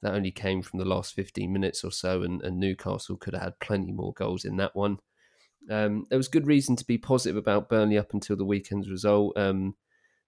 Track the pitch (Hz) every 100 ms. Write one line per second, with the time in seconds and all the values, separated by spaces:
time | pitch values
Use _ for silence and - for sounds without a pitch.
0 | 104 101 95 - 98 95 87 92 95 92
1 | 90 - 95 - 92 98 95 - 95 -
2 | 92 92 92 90 - 90 95 95 98 98
3 | - 95 - 87 90 - - 101 92 92
4 | 98 - 95 90 101 95 98 98 104 98
5 | _ _ _ _ _ _ - 107 107 107
6 | - 131 127 160 143 143 135 120 - 117
7 | - 131 92 101 110 101 - 110 107 104
8 | 101 104 - 101 98 101 - 101 98 92
9 | 104 104 104 104 98 95 95 - _ _
10 | _ _